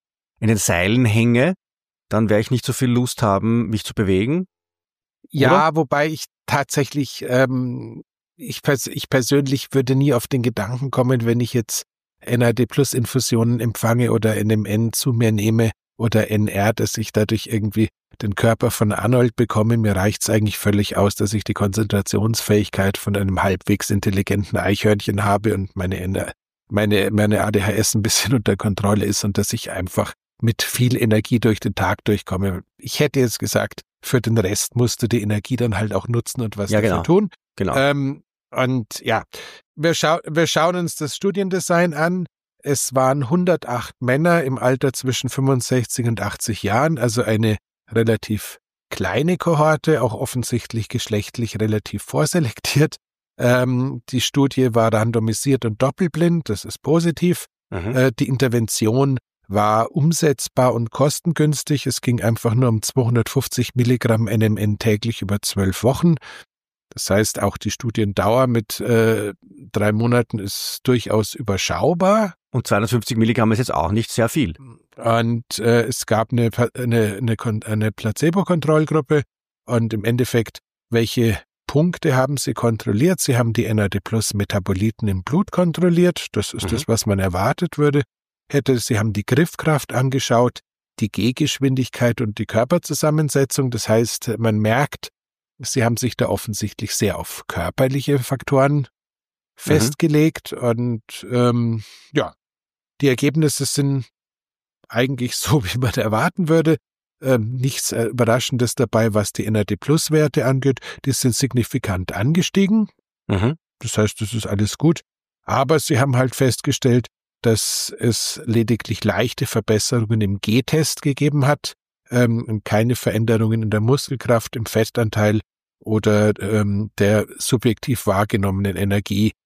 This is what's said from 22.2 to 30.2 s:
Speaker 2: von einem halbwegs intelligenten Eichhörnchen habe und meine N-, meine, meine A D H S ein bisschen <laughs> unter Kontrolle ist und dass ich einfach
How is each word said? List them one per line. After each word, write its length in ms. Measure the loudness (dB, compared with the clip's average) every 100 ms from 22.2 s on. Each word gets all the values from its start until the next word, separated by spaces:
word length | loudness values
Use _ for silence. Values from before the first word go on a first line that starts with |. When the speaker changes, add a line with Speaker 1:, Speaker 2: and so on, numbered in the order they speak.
| 0 -2 2 2 2 0 -2 -2
Speaker 2:
von 200 | -2 -2
einem 260 | 0 0
halbwegs 460 | 0 0 0 -2 0
intelligenten 680 | -2 0 -2 0 -2 -2 -2
Eichhörnchen 680 | 0 2 2 2 0 -2 0
habe 280 | 0 0
und 220 | -2 -4 -4
meine 240 | -4 -4
N-, 320 | -4 -4 -6 -10 _ _ _
meine, 420 | -2 2 2 2
meine 320 | 2 2 2
A 80 | 2
D 100 | 0
H 80 | 0
S 240 | 0 0 0
ein 60 |
bisschen 320 | 0 -2 0
<laughs> 0 |
unter 220 | 0 0 0
Kontrolle 480 | -2 0 0 0
ist 220 | 0 -2 -2
und 120 | -2
dass 140 | -2
ich 200 | -4 -6
einfach 420 | -8 -4 -4 -4 -8